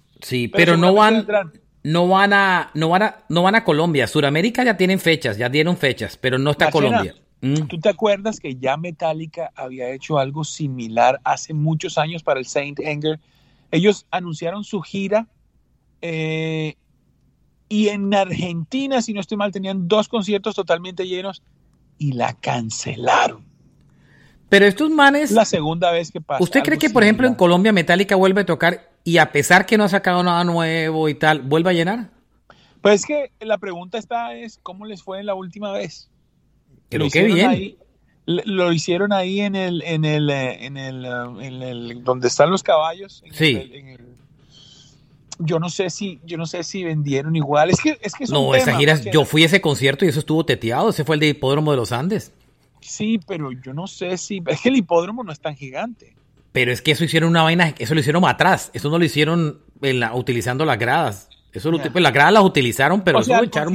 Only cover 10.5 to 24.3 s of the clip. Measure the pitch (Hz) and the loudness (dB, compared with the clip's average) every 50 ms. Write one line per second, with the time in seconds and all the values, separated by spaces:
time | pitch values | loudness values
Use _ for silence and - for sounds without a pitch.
10.5 | - - 160 139 131 123 117 110 110 117 120 127 135 - - 143 139 - - - | -8 -8 -6 -6 -6 -6 -8 -4 0 2 4 4 2 0 -2 -4 -4 -4 -4 -8
11.5 | 160 151 151 160 160 151 - 165 - 160 151 156 175 165 - 165 143 131 127 - | -4 -2 0 0 -2 -2 -4 -4 -4 -4 -4 -4 -4 -8 -4 -4 -2 -2 -4 -6
12.5 | - 147 143 143 143 139 139 156 147 147 147 156 156 156 _ _ _ _ _ _ | -6 -6 -6 -6 -8 -10 -8 -6 -6 -4 -4 -4 -4 -4 _ _ _ _ _ _
13.5 | _ _ _ - - 165 180 214 202 - - - 165 185 175 175 160 - 170 165 | _ _ _ -4 -2 2 4 2 2 2 -2 -8 -8 -8 -8 -8 -10 -8 -8 -8
14.5 | 185 208 202 - 226 190 151 - - 196 196 190 208 220 226 - _ _ _ _ | -8 -8 -10 -8 -8 -8 -8 -8 -8 -8 -6 -2 -2 -2 -4 -4 _ _ _ _
15.5 | _ _ _ _ _ _ _ _ _ _ - 170 160 160 160 160 160 160 160 160 | _ _ _ _ _ _ _ _ _ _ -10 -8 -6 -6 -6 -4 -4 -6 -6 -6
16.5 | 160 160 156 156 - _ _ _ _ _ _ _ _ _ _ _ _ _ _ _ | -6 -6 -6 -8 -10 _ _ _ _ _ _ _ _ _ _ _ _ _ _ _
17.5 | _ _ _ - 214 208 214 208 208 202 196 196 202 196 196 185 160 - 180 180 | _ _ _ -4 -2 0 0 0 0 -2 -2 0 0 0 0 0 -2 -6 -6 -6
18.5 | 170 170 156 - - 262 277 269 269 254 226 - 208 202 175 - 220 202 202 202 | -6 -6 -8 -6 -6 -6 -4 -2 -2 -2 -2 -4 -6 -8 -8 -6 -6 -4 -4 -4
19.5 | 175 196 190 190 196 196 175 170 214 220 214 - - 226 185 190 208 196 202 220 | -4 -6 -6 -6 -6 -4 -2 0 2 2 2 0 -2 -4 -4 -2 -2 -2 -2 -4
20.5 | 202 - 185 160 170 170 175 185 185 180 185 185 180 180 185 196 185 - _ _ | -6 -4 -2 -2 -2 -2 -4 -8 -8 -8 -6 -6 -6 -6 -6 -8 -10 -14 _ _
21.5 | _ _ _ _ _ _ _ _ _ - 151 143 127 120 120 117 117 - - 139 | _ _ _ _ _ _ _ _ _ -6 -4 -4 -2 -2 -2 -2 -4 -4 -6 -4
22.5 | 131 123 113 110 - - - 123 123 117 120 117 117 - - - - - - _ | -4 -4 -4 -6 -8 -8 -8 -10 -8 -6 -2 0 2 2 2 0 -2 -6 -20 _
23.5 | _ _ _ _ _ _ _ _ _ _ _ _ _ _ _ _ | _ _ _ _ _ _ _ _ _ _ _ _ _ _ _ _